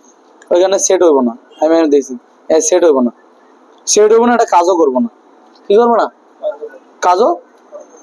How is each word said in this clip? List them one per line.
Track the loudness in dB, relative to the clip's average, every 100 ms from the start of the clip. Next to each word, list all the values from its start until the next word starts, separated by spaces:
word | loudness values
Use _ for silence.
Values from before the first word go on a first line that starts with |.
| _ _ _ _ -4
ওইখানে | 0 0 -2
সেট | -2 0
হইব | 2 2
না। | -2 -6 _ -6
আমি | -2 0
এনে | 2
দিয়েছি, | 0 -2 -12 _ _ -2
এ, | -2
সেট | 0 0
হইব | 2 0
না, | -2 -6 _ _ _ _ _ _ -4
সেট | 0 2
হইব | 2
না, | 2
এটা | 0
কাজও | 0 0 0 0
করবো | 0 0
না। | -6 _ _ _ _ _ -2
কি | 0
করবো | 2 0
না? | -2 _ _ _ -12 -12 -16 -20 _ -6
কাজও। | -2 0 0 -2 -10 _ _ -20 -20 -20